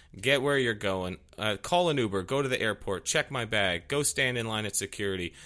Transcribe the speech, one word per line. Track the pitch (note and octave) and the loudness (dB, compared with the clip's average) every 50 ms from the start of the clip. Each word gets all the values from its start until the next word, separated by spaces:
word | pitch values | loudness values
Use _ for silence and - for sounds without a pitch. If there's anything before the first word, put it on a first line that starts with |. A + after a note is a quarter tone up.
| - - - - | -20 -20 -12 -4
get | G2 C3 C#3 C#3 | 2 2 2 4
where | B2+ C#3+ C#3+ | 4 2 2
you're | C#3 B2+ A#2+ A2 | 4 4 2 0
going, | G#2 G#2 G2 F#2+ F#2+ F#2 F2+ F#2 - - - - | 0 0 0 0 0 -2 -4 -6 -8 -12 -18 -10
uh, | - - G#2+ G2+ | -4 -2 -2 -2
call | F#2+ - - F3 F3 F3+ E3+ | -2 -2 2 2 4 4 4
an | D3+ C#3 | 2 2
Uber, | A#2+ G#2 F#2+ F#2+ F2+ | 2 2 0 -2 -2
go | - C3+ C#3 | 0 0 0
to | C#3+ C3 | 0 0
the | B2+ - | 0 0
airport, | - A2 G2+ - - - G2 F2 - | 0 0 -2 -2 -4 -6 -6 -4 -2
check | - - D#3+ C#3+ - C#3 | -2 0 0 0 -2 -4
my | B2+ A#2 | -6 -4
bag, | G#2+ A2 G#2 G2+ F#2+ F2 E2+ - - | 0 0 2 2 2 2 0 -2 -2
go | C#3+ C#3+ D3 | -2 0 0
stand | C#3+ - - C3+ B2+ B2 A#2+ | 0 2 2 0 0 0 -2
in | A2+ | -2
line | A2+ A2 G#2+ G#2+ | -2 -2 -2 -2
at | G#2 - | -2 -2
security, | - G#2 G2 - - G#2 G2 F#2+ F#2 F2 E2 - - - | -2 -4 -4 -4 -4 -2 -2 -2 -2 -4 -6 -8 -10 -20